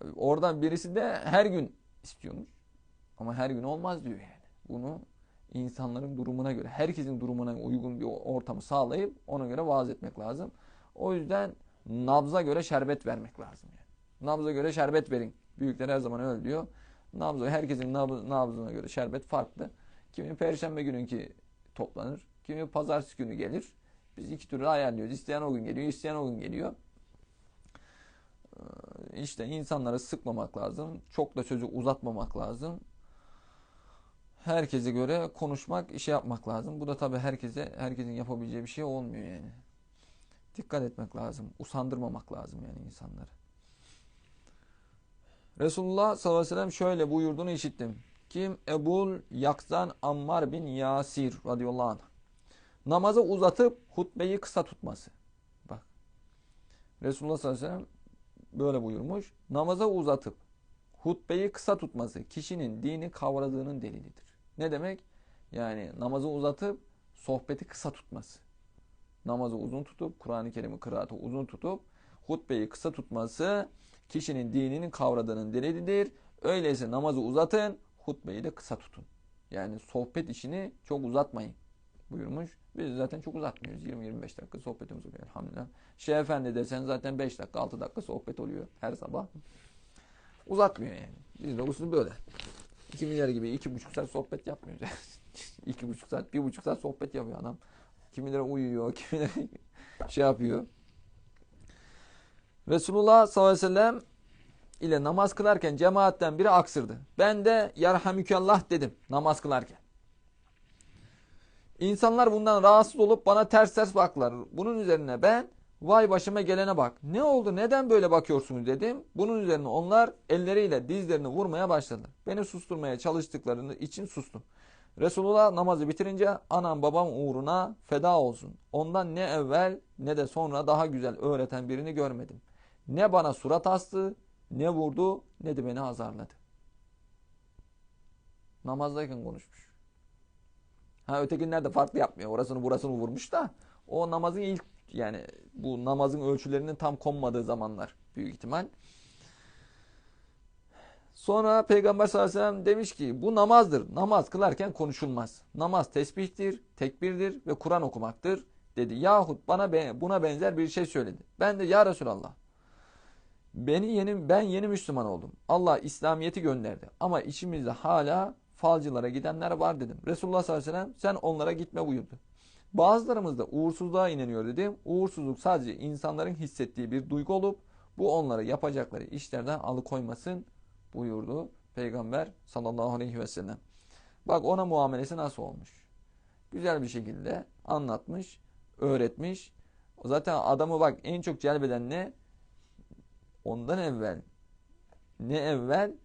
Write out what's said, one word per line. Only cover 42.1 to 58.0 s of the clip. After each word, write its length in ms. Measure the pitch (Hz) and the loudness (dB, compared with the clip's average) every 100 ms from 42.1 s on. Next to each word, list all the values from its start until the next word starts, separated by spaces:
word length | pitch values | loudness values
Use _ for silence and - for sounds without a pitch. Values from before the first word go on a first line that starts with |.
| 117 - | -10 -12
lazım 280 | - - - | -14 -14 -14
yani 140 | - - - | -14 -16 -16
insanları. 440 | - - 50 - - _ _ _ _ - - - _ _ - - - _ _ _ _ _ _ - _ _ - | -18 -18 -16 -18 -20 _ _ _ _ -20 -20 -20 _ _ -20 -20 -20 _ _ _ _ _ _ -20 _ _ -2
Resulullah 560 | 160 190 185 190 214 - | -2 0 -2 2 2 2
sallallahu 240 | 175 170 | 2 2
aleyhi 140 | 165 | 2
ve 20 | 175 | -2
sellem 160 | 190 | -4
şöyle 380 | - 185 175 147 | 0 0 2 0
buyurduğunu 400 | 156 160 151 175 | 2 0 -2 -4
işittim. 480 | 160 147 - 117 110 - - _ | -4 -6 -8 -10 -10 -18 -20 _
Kim? 300 | 175 190 185 - | -6 -6 -6 -4
Ebul 500 | 156 151 190 196 185 - | -2 2 2 0 -4 -8
Yakzan 640 | 123 143 147 - 170 180 - | -2 0 0 -2 -2 -2 -4
Ammar 500 | 139 147 143 170 139 | -4 -2 0 0 0
bin 140 | 165 151 | -4 -6
Yasir 720 | 131 135 139 139 143 131 127 - | -2 0 0 -2 -2 -4 -4 -6
radıyallahu 420 | 123 123 123 120 | -4 -2 -2 -2
anh. 100 | 107 - - _ _ - - - _ 135 | -4 -12 -20 _ _ -20 -20 -20 _ 0
Namaza 320 | 175 202 220 | 4 6 6
uzatıp 580 | 185 196 180 180 240 240 _ | 4 6 4 6 4 4 _
hutbeyi 500 | - 180 - 180 202 | -6 -4 -2 -2 -2
kısa 220 | - - | -2 -2
tutması. 480 | - - - - - - _ _ _ _ - | -4 -8 -12 -12 -18 -20 _ _ _ _ -16
Bak. 160 | 110 _ - - - - _ _ - - - _ - | -16 _ -20 -20 -20 -20 _ _ -20 -20 -20 _ -8
Resulullah 340 | 135 135 151 156 | -6 -6 -4 -4
sallallahu 300 | 139 123 156 | -4 -4 -6
aleyhi 80 | |
ve 120 | 180 - | -10 -12
sellem 760 | - | -20